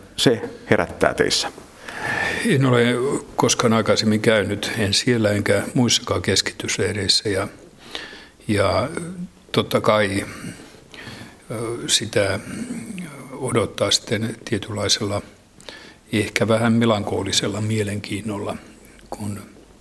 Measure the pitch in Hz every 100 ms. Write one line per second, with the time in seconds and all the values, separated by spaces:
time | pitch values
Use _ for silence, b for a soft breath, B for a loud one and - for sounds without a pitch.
0 | - - 139 113 - - - 104 85 -
1 | - - - - - - - - B B
2 | B B B B 233 143 135 120 120 123
3 | 135 147 - - 127 - 117 113 107 101
4 | 110 107 113 110 95 104 - 120 101 101
5 | - 120 104 104 98 101 - 139 117 -
6 | - 95 98 95 - - 117 - 95 101
7 | 95 - 110 98 104 - - - B B
8 | B B B B - 101 95 92 135 170
9 | 170 190 - - - 123 104 113 110 107
10 | 101 98 - B B B B B - B
11 | B B B B - 117 113 117 110 -
12 | 107 113 98 90 - - - - - -
13 | - - - - 120 117 95 - 101 101
14 | - 104 123 - - 104 - 104 101 -
15 | 101 101 - - _ - B B B B
16 | - 110 101 - 107 110 117 113 117 104
17 | 101 95 98 - 117 101 107 110 101 101
18 | - 98 110 101 104 - B B B B
19 | - - 101 98 - - - -